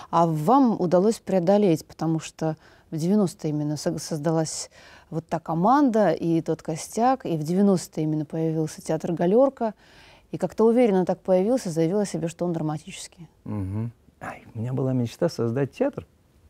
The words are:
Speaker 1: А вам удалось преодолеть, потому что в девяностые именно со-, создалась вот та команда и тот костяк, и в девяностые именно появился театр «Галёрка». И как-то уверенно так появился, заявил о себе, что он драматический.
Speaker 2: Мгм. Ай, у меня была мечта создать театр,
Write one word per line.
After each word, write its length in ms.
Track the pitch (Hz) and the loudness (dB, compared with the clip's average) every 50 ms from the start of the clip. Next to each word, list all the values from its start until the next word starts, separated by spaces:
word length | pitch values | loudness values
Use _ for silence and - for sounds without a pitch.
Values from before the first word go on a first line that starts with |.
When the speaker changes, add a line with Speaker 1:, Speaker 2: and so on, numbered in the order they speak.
| - - | -8 -2
Speaker 1:
А 160 | - 165 175 | 0 2 2
вам 480 | 165 160 151 151 185 254 285 269 233 - - | 2 0 0 2 4 4 4 4 4 2 0
удалось 400 | 180 165 180 180 190 226 220 - | 0 2 4 4 4 2 0 -2
преодолеть, 640 | - - 190 185 170 180 202 208 208 180 160 151 - | -4 -2 0 0 2 4 4 4 4 4 2 0 -2
потому 320 | - - - 160 160 160 160 | -8 -10 -6 -2 -2 -2 -2
что 380 | - - - - 165 160 156 - - - - _ _ _ | -4 -8 -10 -6 -6 -4 -4 -6 -12 -20 -20 _ _ _
в 60 | 165 | -8
девяностые 540 | 156 160 175 208 214 202 165 - - - 156 | -4 -2 0 2 2 2 0 -2 -6 -6 -4
именно 240 | 147 151 147 151 151 | -4 -2 -2 -4 -4
со-, 200 | 143 - 180 160 156 | -4 -4 -4 -4 -4
создалась 720 | - - 170 151 143 170 160 165 160 - - - - - _ - - - - - - _ | -6 -8 -8 -4 -2 0 0 0 0 -2 -6 -10 -12 -14 _ -20 -20 -20 -20 -20 -16 _
вот 160 | 156 165 160 _ | -10 -10 -6 _
та 100 | 175 160 | -6 -6
команда 720 | - - 165 165 180 226 262 294 294 254 214 220 208 165 | -4 -4 -2 0 2 4 4 4 4 4 4 4 4 2
и 300 | - - - 165 165 165 | 2 0 0 0 0 0
тот 220 | - - 156 - | 0 -2 -4 -4
костяк, 640 | - - 160 156 - - - 220 233 254 262 254 - | -6 -8 -8 -8 -10 -8 -2 0 2 2 0 0 -2
и 120 | - 170 | -4 -4
в 80 | 151 151 | -4 -2
девяностые 600 | 156 180 190 208 202 190 165 - - - 165 156 | -2 2 2 4 4 4 2 0 -4 -6 -4 -2
именно 180 | 156 156 156 147 | -2 -2 -2 -4
появился 580 | - - 160 160 160 156 160 156 151 - - | -4 -4 -2 -2 -2 0 -2 -2 -4 -6 -8
театр 300 | - - 160 160 - 175 | -6 -4 -4 -2 -2 -4
«Галёрка». 640 | 170 151 170 175 208 247 277 269 269 - 233 214 - _ _ - - - - - - - _ _ | -2 0 2 4 4 4 4 4 2 -2 -6 -6 -6 _ _ -20 -20 -20 -20 -20 -20 -20 _ _
И 40 | - | -8
как-то 280 | 156 185 160 - - 220 | -6 -6 -4 0 2 4
уверенно 380 | 226 226 254 247 220 190 185 180 | 4 6 4 4 4 4 2 2
так 140 | - 180 - | 0 -2 -2
появился, 500 | - - 185 185 190 220 262 240 - 185 | 0 2 2 4 4 2 0 0 -2 -2
заявил 300 | 151 165 165 160 196 214 | -2 0 0 0 0 0
о 60 | 202 | -2
себе, 200 | - - 160 160 | -2 -4 -4 -6
что 180 | 165 - - 170 | -6 -6 -4 -4
он 80 | 180 | -4
драматический. 760 | 165 160 156 156 151 151 - 190 - - - - - - 160 - _ _ - | -2 -2 -4 -4 -6 -6 -10 -14 -16 -16 -16 -18 -18 -20 -20 -20 _ _ -12
Speaker 2:
Мгм. 480 | 120 107 104 95 92 101 110 113 117 - _ _ _ _ _ | -8 -6 -6 -6 -4 -4 -6 -6 -8 -10 _ _ _ _ _
Ай, 220 | - - - - - - | -14 -14 -14 -16 -18 -14
у 60 | - 110 | -10 -8
меня 140 | 113 127 | -6 -4
была 200 | 131 135 135 131 131 | -4 -2 -2 0 0
мечта 340 | 127 120 117 - - - 127 | 0 -2 -2 -2 -2 -2 -2
создать 420 | - - 117 117 113 139 139 - | 0 -2 -2 -2 0 -2 -2 -4
театр, 380 | - - 262 277 - - - - _ _ _ _ _ _ _ | -2 -2 -2 -2 -2 -6 -12 -16 _ _ _ _ _ _ _